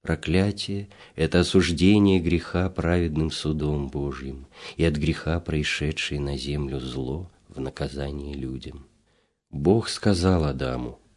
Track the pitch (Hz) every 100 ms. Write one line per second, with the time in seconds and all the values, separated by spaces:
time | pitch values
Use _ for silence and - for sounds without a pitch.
0 | - 80 - 90 101 98 - 98 101 -
1 | - - 80 87 85 95 80 78 92 104
2 | 101 95 85 82 - 87 92 - 82 87
3 | 85 78 80 - 78 76 73 73 67 71
4 | 71 67 67 67 69 - - - 82 73
5 | 76 80 - 82 - 78 76 - 76 -
6 | - 73 71 69 67 73 69 67 65 64
7 | 64 73 92 _ _ - 67 - - 69
8 | 71 73 71 71 65 65 65 67 67 _
9 | _ _ _ _ _ 71 76 110 - -
10 | 104 92 92 90 76 65 65 62 60 -
11 | _